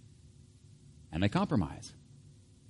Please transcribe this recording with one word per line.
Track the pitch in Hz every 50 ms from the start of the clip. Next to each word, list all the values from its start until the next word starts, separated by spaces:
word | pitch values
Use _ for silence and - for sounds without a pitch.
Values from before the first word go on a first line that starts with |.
| - - - - - - - - - - - - - - - - - - - - - -
And | - 82
they | 98 104
compromise. | - 175 202 - 156 110 78 69 - - - - - - - - - - - - - - - - - - -